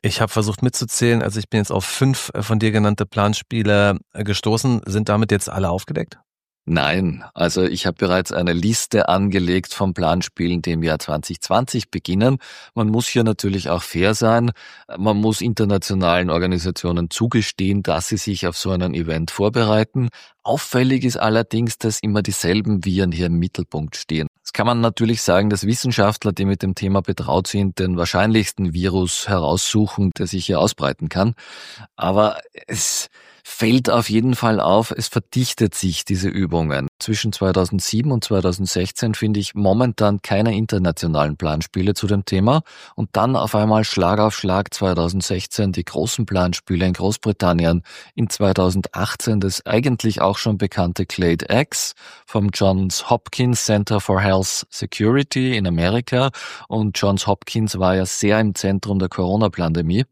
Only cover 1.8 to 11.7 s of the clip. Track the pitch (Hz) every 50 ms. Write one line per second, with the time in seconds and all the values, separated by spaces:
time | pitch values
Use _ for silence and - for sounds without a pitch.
1.8 | 95 - - - 131 135 135 - - - - - 107 107 113 107 107 110 107 110
2.8 | 104 104 104 - 107 - - 107 101 104 107 - - _ 123 113 107 104 104 101
3.8 | 101 101 98 - - _ _ - 107 101 101 - - 110 110 113 - 131 120 110
4.8 | - - 95 107 107 - 104 104 113 107 104 98 - - - - 98 87 87 92
5.8 | - - 78 76 - - - _ _ _ _ _ _ _ _ _ _ - 82 80
6.8 | 69 71 82 95 95 85 71 65 - - _ - 85 85 - 92 92 - - -
7.8 | - 92 82 - 101 92 90 92 90 - - 90 87 87 85 85 87 107 117 -
8.8 | - - - 110 - - 90 95 101 101 92 98 90 87 87 92 87 - - -
9.8 | 101 95 85 - 85 78 82 90 85 - _ - 85 87 87 85 80 87 85 82
10.8 | 82 82 78 73 - - 73 78 - - 80 - - - 92 113 131 -